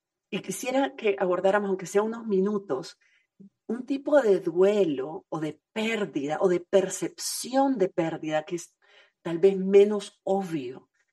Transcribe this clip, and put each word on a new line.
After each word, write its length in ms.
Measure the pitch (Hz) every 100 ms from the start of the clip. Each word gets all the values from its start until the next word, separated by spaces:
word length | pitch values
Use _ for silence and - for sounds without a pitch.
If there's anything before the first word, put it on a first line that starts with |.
| _ _ _
y 100 | 190
quisiera 540 | - - 254 262 269 -
que 200 | 214 196
abordáramos, 500 | 180 180 190 208 202
aunque 180 | 190 175
sea 160 | 202
unos 240 | 220 233 226
minutos, 720 | 190 196 208 202 131 - - _ _ _ _ 196 _ -
un 180 | 233 -
tipo 340 | 277 285 294
de 180 | 220 180
duelo 840 | 170 170 196 208 170 135 143 131 -
o 120 | 165
de 200 | 151 - _
pérdida 680 | 220 220 220 175 143 143 156
o 80 | 196
de 120 | 175
percepción 1160 | - 196 185 - 165 - - - 233 262 277 240
de 100 | 180
pérdida 560 | 175 165 160 156 156
que 120 | 151 170
es 180 | - _ _ _ _ _
tal 160 | - 165
vez 180 | 196 190
menos 640 | 190 202 208 208 - -
obvio, 640 | - 196 180 160 185 95 - _ _